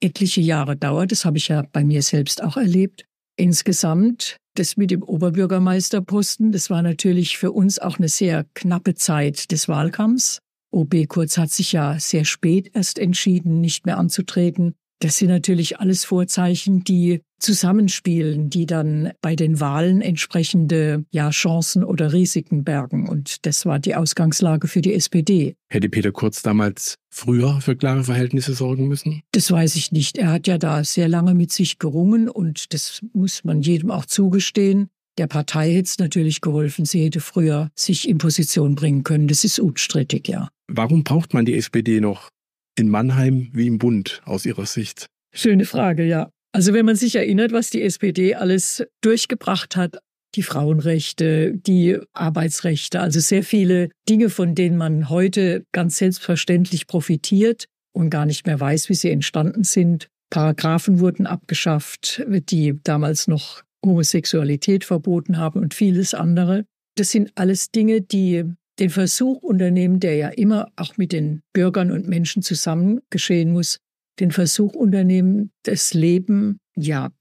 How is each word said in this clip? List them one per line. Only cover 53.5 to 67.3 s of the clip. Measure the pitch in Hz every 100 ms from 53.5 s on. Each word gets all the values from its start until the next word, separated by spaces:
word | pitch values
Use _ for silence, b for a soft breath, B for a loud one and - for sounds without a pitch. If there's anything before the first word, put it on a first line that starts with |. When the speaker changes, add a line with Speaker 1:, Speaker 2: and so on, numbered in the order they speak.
| 214 185 180 175 - -
Speaker 1:
Dinge, | 214 226
von | - 175
denen | 165 180 175
man | 160 156 143
heute | 170 190 202 185 185 -
ganz | - 175 -
selbstverständlich | 185 180 - 170 - 180 180 165 -
profitiert | 175 - 156 - 196 220 233 - _ _
und | 190 160
gar | 156
nicht | 151 147 -
mehr | 147
weiß, | 139 156 -
wie |
sie | 180 175
entstanden | 147 143 160 156 -
sind. | 185 190 170 165 - _ _
Paragraphen | 160 156 147 160 165 - 180
wurden | 180 - 190
abgeschafft, | 180 - 160 180 151 - - - - 269
die | 196 - 165 147 147
damals | - 151 147 151 -
noch | 151 - - - _
Homosexualität | 190 170 151 170 - 160 143 143 - 196
verboten | - 170 170 175 - 165
haben | 160 190
und | 147
vieles | - 202 180 185
andere. | - 165 170 175 196 208 _ _ -
Das | 196
sind | 220 202